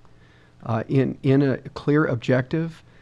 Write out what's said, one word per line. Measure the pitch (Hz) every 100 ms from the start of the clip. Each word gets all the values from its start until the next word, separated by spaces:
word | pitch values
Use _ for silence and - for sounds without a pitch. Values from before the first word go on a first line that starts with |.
| - - - _ _ _
uh, | - 113 -
in, | 139 131 -
in | 135 135
a | 139 -
clear | - - - 147 156
objective, | 120 - 127 131 160 165 - - -